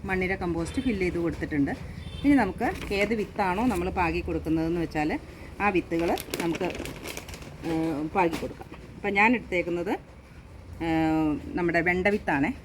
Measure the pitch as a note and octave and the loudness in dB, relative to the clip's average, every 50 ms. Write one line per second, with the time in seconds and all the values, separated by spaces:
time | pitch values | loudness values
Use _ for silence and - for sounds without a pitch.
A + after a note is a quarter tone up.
0 | - F#3+ F#3+ F#3 F#3 F3+ F#3+ F#3+ F#3+ F3 E3 E3 E3 D#3+ - C#4 B3+ C4 A3 F#3+ | -2 -2 0 0 2 0 0 0 0 -2 0 -2 -2 -2 -2 0 0 0 0 2
1 | F#3 F3 D#3 E3+ E3+ E3 C#3+ - E3+ D3+ D#3 C#3+ C#3+ - B3 - - - - - | 0 0 0 0 0 0 -2 -2 -4 -2 2 2 2 2 0 -6 -8 -12 -12 -12
2 | - - - - - C#4+ C#4+ C4+ A3 F#3 F3 - A3 D#4 F#4+ - - - G#3 - | -12 -10 -10 0 4 6 6 6 6 4 0 0 0 -2 0 -2 -4 -2 2 2
3 | B3+ G#3 A#3 G#3+ G3 - - - G3+ F3+ F3+ G3 A#3+ B3+ G#3 F3 E3+ F#3+ F3+ G3 | 2 2 2 0 0 -4 0 0 2 2 2 2 2 2 2 2 0 0 0 2
4 | F3 E3 D#3+ F3 E3+ - E3 D#3+ D3 E3 D#3+ D#3+ D#3+ E3 E3+ F3 D#3+ D3+ - D#3 | 2 2 2 0 -2 -2 -2 -2 0 0 0 2 2 0 0 0 -2 -2 0 0
5 | D3+ D#3 A3 D#4 - - - - - - - - G3 G#3 G3 F3 - - E3+ E3 | 0 0 -2 -4 -6 -12 -16 -16 -14 -14 -4 0 0 4 4 2 0 2 0 0
6 | E3+ F3+ - - - - - - E3 E3+ D#3+ - F#3+ E3+ - - - - - - | 2 2 0 -2 -2 -6 -4 -2 -2 -2 0 0 -2 -4 -4 -6 -8 -10 -10 -10
7 | - - - - - - - - - - - - - E3 D#3+ D#3+ D#3+ E3 D#3 C#3 | -10 -10 -10 -10 -12 -12 -14 -14 -14 -16 -14 -8 -4 -2 0 0 0 0 0 -2
8 | D#3 D#3 - G3+ F3 E3+ D#3+ - - - - - - - - - - - - - | -4 0 2 2 2 2 2 0 -4 -6 -8 -10 -14 -16 -16 -16 -16 -16 -14 -6
9 | - G3+ G3+ G3+ G#3 A3+ B3 A3 F3 - F#3 F3+ E3+ F3 E3+ F3 E3+ G3 C#4 - | -4 0 4 6 6 6 6 4 0 0 0 0 0 0 -2 -2 0 -2 -2 -4
10 | - - - - - - - - - - - - - - - - E3 E3 D#3+ D#3+ | -4 -14 -20 -20 -20 -20 -20 -20 -18 -18 -18 -18 -16 -16 -8 -4 0 2 2 4
11 | D#3+ D#3+ D#3 D#3+ D#3 D3+ D3 - - - - F#3 F3 E3+ E3 E3+ D#3 F3+ F3+ F#3 | 4 4 4 4 4 2 2 0 -4 -4 -2 0 0 4 4 4 4 4 2 2
12 | F3+ G3+ G3+ G#3 - - D#3+ C#3 C#3+ F3+ C#4 - - | 2 0 0 0 0 0 2 2 2 0 0 -6 -12